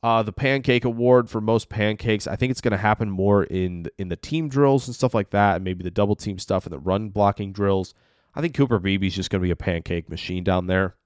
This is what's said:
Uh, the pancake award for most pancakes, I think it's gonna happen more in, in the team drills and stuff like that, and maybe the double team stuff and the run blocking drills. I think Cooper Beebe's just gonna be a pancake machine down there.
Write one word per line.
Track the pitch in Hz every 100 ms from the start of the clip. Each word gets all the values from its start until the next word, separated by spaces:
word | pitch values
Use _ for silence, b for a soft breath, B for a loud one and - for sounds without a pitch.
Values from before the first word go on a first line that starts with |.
Uh, | 117 113
the | 107
pancake | - 139 139 131 123
award | 123 117 123 127 117
for | 113
most | 107 113 -
pancakes, | - 104 107 120 107 -
I | 98
think | 127
it's | 131
gonna | 123 101
happen | 107 107 110
more | 95 98 101 -
in, | 92 92 87 82 -
in | 92
the | 87
team | - 160 156
drills | 135 143 135 123
and |
stuff | 120 127
like | 113 98
that, | 101 101 90
and |
maybe | 92 90
the | 90
double | 87 104 104
team | - 92
stuff | - 95 -
and |
the | 76
run | 80 95 107
blocking | 101 101 - 101
drills. | 98 101 95 90 _ _ _ _ -
I |
think | 165
Cooper | 143 139 113
Beebe's | 95 98 95 95
just | 90
gonna | 98
be | 90
a | 85
pancake | - 85 - 85 -
machine | 87 - 92
down | 90 92 90
there. | 92 95 -